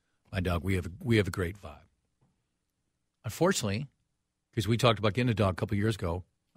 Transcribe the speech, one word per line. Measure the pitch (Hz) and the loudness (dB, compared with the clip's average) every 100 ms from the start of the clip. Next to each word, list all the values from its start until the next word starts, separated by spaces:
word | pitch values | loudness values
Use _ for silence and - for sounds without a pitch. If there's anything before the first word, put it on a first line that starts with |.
| _ _ _ | _ _ _
my | 98 | -4
dog. | 90 87 82 | 0 -2 0
We | 95 | -2
have | 85 | -4
a, | 82 | -8
we | 123 113 | 2 2
have | 101 | 2
a | |
great | 98 87 - | -2 -6 -6
vibe. | 76 73 - _ _ _ _ _ _ _ _ _ _ _ _ _ | -16 -18 -20 _ _ _ _ _ _ _ _ _ _ _ _ _
Unfortunately, | 117 - 175 190 104 101 147 _ _ _ _ _ _ | -12 0 2 2 -2 -4 -6 _ _ _ _ _ _
'cause | - 98 | -4 0
we | 117 | 4
talked | 120 104 | 4 4
about | 107 | 0
getting | 95 123 | 0 0
a | |
dog | 110 101 | 2 2
a | 90 | 0
couple | 104 101 | -2 0
years | 107 110 | 0 -2
ago, | 90 87 - _ _ | -4 -4 -8 _ _